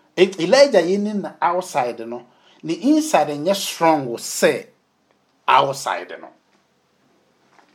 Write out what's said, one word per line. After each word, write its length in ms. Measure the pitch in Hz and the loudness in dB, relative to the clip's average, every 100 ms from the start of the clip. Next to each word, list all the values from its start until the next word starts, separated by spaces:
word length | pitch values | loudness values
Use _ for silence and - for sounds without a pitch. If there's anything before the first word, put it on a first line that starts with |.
| _ - | _ 2
E-, 180 | 190 160 | 2 2
Elijah 440 | 170 262 285 196 | 2 6 6 4
yɛni 400 | 170 202 208 208 | 2 0 -2 -4
ne 80 | 156 - | -8 -4
outside 600 | 165 180 180 143 123 113 117 | -2 -2 -4 -4 -4 -6 -12
no, 200 | 120 - _ _ _ | -14 -16 _ _ _
ne 120 | 156 | -8
inside 540 | 165 247 311 302 165 151 | -2 2 2 2 0 0
nyɛ 260 | 147 165 | -2 -2
strong 520 | 196 - - 165 151 127 113 | -2 -6 0 2 2 -2 -8
sɛ 500 | - - 165 120 - _ _ _ _ _ _ _ - | -10 0 0 0 -8 _ _ _ _ _ _ _ 2
outside 680 | 131 139 - 113 87 90 80 | 2 2 -2 -6 -8 -10 -16
no. 80 | - _ _ _ _ _ _ _ _ _ _ _ _ _ _ | -20 _ _ _ _ _ _ _ _ _ _ _ _ _ _